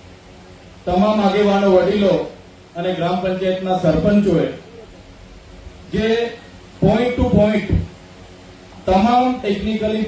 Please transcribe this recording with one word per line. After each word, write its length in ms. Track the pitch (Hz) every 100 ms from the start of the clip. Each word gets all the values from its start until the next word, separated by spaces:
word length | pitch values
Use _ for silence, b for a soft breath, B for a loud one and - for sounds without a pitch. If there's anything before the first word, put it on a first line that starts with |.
| - - - - - - - - -
તમામ 340 | 180 208 214
આગેવાનો, 500 | 202 202 202 196 202 185
વડીલો 360 | 180 208 196 165 113 - - - - 170
અને 180 | 180
ગ્રામ 280 | 170 170 185
પંચાયતના 560 | 185 185 190 185 190 185
સરપંચોએ 720 | 160 - 208 208 196 160 - - - - - - - - - - - - - - -
જે 180 | 190 220 226 233 - - - - -
point 360 | 165 214 247 247
to 140 | 247 202
point 340 | 208 214 - - - - - - - - - - - - -
તમામ 540 | 185 220 247 254 247
ટેકનિકલી 640 | 208 202 208 214 214 220